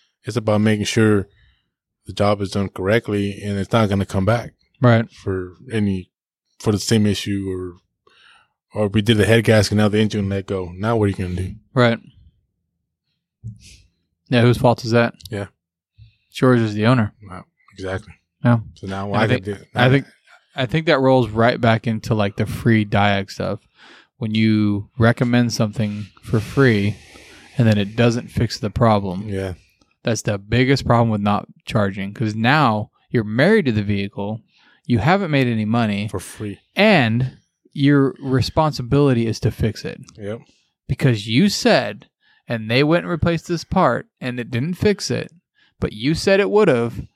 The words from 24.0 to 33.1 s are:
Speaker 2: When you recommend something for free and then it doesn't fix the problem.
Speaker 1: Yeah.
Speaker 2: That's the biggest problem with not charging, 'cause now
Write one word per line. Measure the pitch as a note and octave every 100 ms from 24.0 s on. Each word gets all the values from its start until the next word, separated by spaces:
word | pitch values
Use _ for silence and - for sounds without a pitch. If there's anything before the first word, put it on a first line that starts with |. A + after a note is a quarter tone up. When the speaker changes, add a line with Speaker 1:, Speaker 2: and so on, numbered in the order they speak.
| _ _
Speaker 2:
When | A2
you | A2 A2 G#2+ G#2 G2+ - -
recommend | A2+ A#2+ A#2+ B2 A#2+
something | - A2 G#2+ G#2+ G#2 G2 _
for | - A2+
free | G#2 - C3 G#2 G2+ F#2 - - - - - -
and | A2+
then | G#2
it | G2+ A2
doesn't | A#2 A#2 -
fix | - A#2 -
the | G#2+
problem. | - A2+ G#2 G2 F#2 G#2
Speaker 1:
Yeah. | F#2+ F#2+ F2 _ _ _ _
Speaker 2:
That's | B2 A2
the | - G2+
biggest | G2+ A#2 B2+ C#3 -
problem | A#2 A2+
with | G#2+
not | G#2 G#2 - _
charging, | - A2+ G2+ F#2+ G2
'cause | G#2 A2
now | A2 A#2 D3 C3 G#2+ A2 _ _